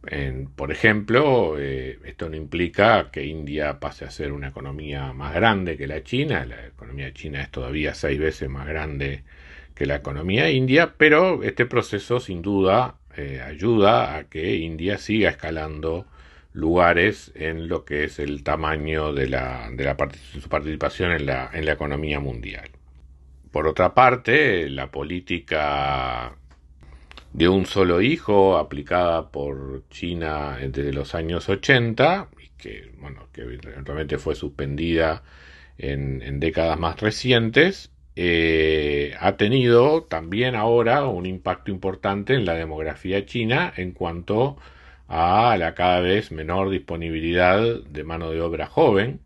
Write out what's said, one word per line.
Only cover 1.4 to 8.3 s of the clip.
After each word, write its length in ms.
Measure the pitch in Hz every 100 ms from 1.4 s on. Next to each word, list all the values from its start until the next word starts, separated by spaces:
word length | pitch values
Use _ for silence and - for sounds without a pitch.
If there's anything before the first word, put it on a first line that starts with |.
| 87 76
eh, 400 | 69 67 64 -
esto 260 | - - 85
no 60 | 78
implica 720 | 76 85 87 - 107 107 80
que 160 | - 71
India 540 | 80 71 76 76 69
pase 240 | 71 -
a 60 | 67
ser 220 | - 71
una 160 | 71 67
economía 640 | 69 69 71 76 71 67
más 220 | 65 71
grande 420 | 80 113 101 87 78
que 120 | 69
la 160 | 78
China. 420 | - 123 147 92 64
La 200 | 57 60
economía 460 | - 117 131 67
china 300 | 67 80 69
es 80 | 69
todavía 440 | - 64 76 73
seis 240 | 69 76 69
veces 300 | 78